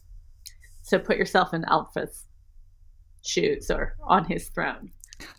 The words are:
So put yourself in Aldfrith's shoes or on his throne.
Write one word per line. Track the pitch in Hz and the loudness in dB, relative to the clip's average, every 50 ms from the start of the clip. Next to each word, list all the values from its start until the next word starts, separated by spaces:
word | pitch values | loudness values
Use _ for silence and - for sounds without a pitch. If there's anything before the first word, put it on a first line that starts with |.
| - - - - - - - - - - - - - - - - - | -14 -20 -20 -20 -18 -20 -20 -20 -18 -20 -18 -20 -20 -20 -20 -16 -2
So | - - 185 | 2 2 4
put | - - 202 - | 4 4 2 2
yourself | 190 - - 190 175 - - | 2 4 4 4 4 4 2
in | 165 165 | -2 0
Aldfrith's | - 156 156 156 - - - - - - - - - - - - - - - - - - - - - - - - - - - - | 2 2 2 2 0 -4 -4 -4 -4 -6 -12 -18 -20 -20 -20 -20 -20 -20 -20 -20 -20 -20 -20 -20 -20 -20 -20 -20 -20 -20 -12 -8
shoes | - - 185 170 170 147 - - - | -4 0 2 2 2 2 0 -2 -2
or | 175 170 - - - - - | -2 -2 -2 -4 -4 -4 2
on | 262 - 302 277 | 4 4 4 4
his | - 170 - - - | 2 -2 -4 -6 -8
throne. | - - 165 143 123 - - - - - - - - - - - - | -6 -4 -4 -4 -4 -8 -12 -18 -18 -18 -20 -20 -18 -16 -16 -16 -12